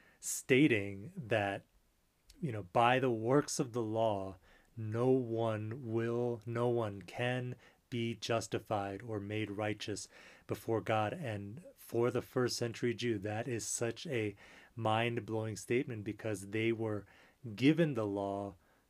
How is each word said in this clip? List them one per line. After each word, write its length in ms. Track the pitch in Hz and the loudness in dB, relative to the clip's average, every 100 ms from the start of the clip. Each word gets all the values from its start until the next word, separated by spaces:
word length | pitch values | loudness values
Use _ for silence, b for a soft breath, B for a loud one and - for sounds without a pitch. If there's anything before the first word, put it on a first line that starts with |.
| b b | b b
stating 920 | - - - 127 151 107 101 98 131 180 110 | -8 -2 4 6 8 4 0 -6 -10 -8 0
that, 360 | 113 101 104 - _ _ _ _ _ _ - | 2 2 -2 -8 _ _ _ _ _ _ -8
you 140 | 151 | -4
know, 120 | 107 90 | -4 0
by 280 | 123 117 127 | 6 6 6
the 120 | 127 | 4
works 480 | 113 117 143 - - | 2 4 4 4 -2
of 140 | 127 | -2
the 80 | 120 | -2
law, 560 | 107 110 113 98 95 92 b b b 113 | -2 2 2 2 -4 -10 b b b -10
no 300 | 110 117 127 | -4 2 4
one 640 | 131 117 113 113 107 107 135 | 4 2 0 0 0 -4 -6
will, 600 | 117 113 117 120 123 117 113 | -2 0 0 0 -2 -4 -4
no 240 | 117 123 | 0 2
one 320 | 117 107 101 | 2 0 -4
can 540 | 87 - 123 127 123 123 B B - | -8 -2 0 0 -4 -10 B B -8
be 260 | 120 117 113 | -4 -2 -2
justified 840 | - 113 - 117 - 104 98 98 120 | -2 -2 0 -4 -2 -2 -2 -6 -6
or 140 | 107 | -6
made 300 | 101 107 101 | -4 -4 -2
righteous 580 | 101 107 107 - 95 - B B B B | -2 -2 -2 -4 -6 -8 B B B B
before 360 | 104 - 110 | -6 -2 0
God. 320 | 92 107 104 | 2 2 2
And 480 | 185 131 104 101 131 233 - | -2 -4 -6 -8 -12 -16 -20
for 340 | - 117 120 | -4 2 2
the 100 | 113 | 2
first 360 | - 131 120 - | -2 0 0 0
century 360 | 117 - 123 | -4 -2 -2
Jew, 240 | 104 117 104 | 0 -2 -2
that 280 | 104 107 131 | -2 -4 -4
is 180 | 113 - | -4 -4
such 400 | - 117 117 175 | -2 -2 -4 -4
a 280 | 120 104 98 B B B 113 | -2 -2 -4 B B B -2
mind-blowing 800 | 110 110 117 117 104 110 110 95 | 2 2 2 -2 -4 -4 -4 -4
statement 480 | - 123 147 107 | 0 0 0 -4
because 440 | 104 104 110 98 98 | -6 -4 -4 -4 -4
they 260 | 110 113 | 0 0
were 320 | 110 110 104 - B B B 117 101 | 0 -2 -4 -6 B B B -12 2
given 380 | 135 156 160 | 4 4 2
the 120 | 113 104 | 0 0
law 500 | 101 98 98 101 95 b b | 0 -2 -2 -6 -10 b b